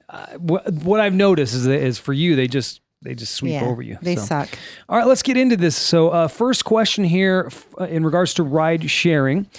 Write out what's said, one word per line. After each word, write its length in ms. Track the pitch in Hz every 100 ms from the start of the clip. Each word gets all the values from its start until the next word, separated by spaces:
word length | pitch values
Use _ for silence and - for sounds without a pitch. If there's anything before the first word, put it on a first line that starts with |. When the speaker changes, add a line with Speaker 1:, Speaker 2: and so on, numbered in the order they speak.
| -
Speaker 1:
uh, 180 | - - -
wh-, 460 | 170 185 - 156
what 140 | 165 214
I've 140 | 202
noticed 400 | 190 196 175 127
is 100 | 127
that, 160 | 127 143
is 160 | 131 117
for 160 | -
you, 200 | 139 175
they 140 | 139 127
just, 320 | 131 - - _ _
they 120 | 127
just 200 | 120 113
sweep 180 | - 135
Speaker 2:
Yeah, 120 | 147 123
Speaker 1:
over 160 | 117
you. 160 | 120 -
Speaker 2:
they 160 | 175 175
Speaker 1:
So. 60 |
Speaker 2:
suck. 240 | 104 151 139 - - - -
Speaker 1:
All 80 | 226
right, 100 | 233
let's 160 | 262
get 140 | - 254
into 220 | 262 220
this. 180 | 170 -
So, 320 | - 170 165
uh, 200 | 170 160
first 360 | - 240 247
question 400 | - 220 214 -
here, 400 | 180 180 190 185 131
f-, 180 | - - -
uh, 60 |
in 200 | 180 160 160
regards 260 | 175 180
to 80 | -
ride 460 | 151 156 160 165 156
sharing. 580 | - 170 156 135 160 196